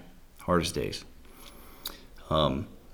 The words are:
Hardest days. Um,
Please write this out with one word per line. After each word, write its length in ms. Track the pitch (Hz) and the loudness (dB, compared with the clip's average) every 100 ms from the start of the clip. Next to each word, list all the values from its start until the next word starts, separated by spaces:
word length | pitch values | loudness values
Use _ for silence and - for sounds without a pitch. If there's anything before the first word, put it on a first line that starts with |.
| - - - - | -14 -20 -20 -12
Hardest 340 | - 90 80 - | 2 4 4 -2
days. 280 | 52 - - - - - - - - - - - - - - | -4 -6 -12 -18 -20 -18 -20 -18 -20 -12 -12 -12 -16 -18 0
Um, 380 | 78 73 67 - - - | 4 4 2 -4 -12 -18